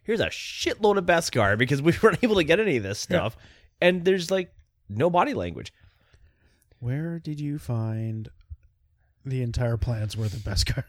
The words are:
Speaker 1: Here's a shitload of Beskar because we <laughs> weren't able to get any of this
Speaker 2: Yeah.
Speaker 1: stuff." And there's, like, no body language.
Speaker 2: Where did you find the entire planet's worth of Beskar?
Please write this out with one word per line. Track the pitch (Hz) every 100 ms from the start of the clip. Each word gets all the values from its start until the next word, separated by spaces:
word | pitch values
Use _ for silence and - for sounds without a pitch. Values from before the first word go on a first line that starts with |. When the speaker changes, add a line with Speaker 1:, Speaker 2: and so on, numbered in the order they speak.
Speaker 1:
Here's | - 220
a | 104
shitload | - - - - - 208 196
of |
Beskar | 180 170 165 127 101 104
because | 127 143
we | 151 -
<laughs> |
weren't | 226 175
able | 240 214
to |
get | 151 170
any | 220 131
of |
this | 98 101 -
Speaker 2:
Yeah. | 180
Speaker 1:
stuff." | 101 - - _ _ -
And | 175 185
there's, | 175 190 165
like, | 190 180 _ _ _ -
no | 104 165
body | 175 302
language. | 202 87 71 - - _ _ _ _ _ _ _ _ _ -
Speaker 2:
Where | 120 135 165 170
did | 160 147
you | 147 147
find | - 120 110 110 113 110 107 - - - _ _ _ _ _ _ 139
the | 131
entire | 120 117 120 113
planet's | 120 113 107 107
worth | 110
of | 98
Beskar? | 107 95 - -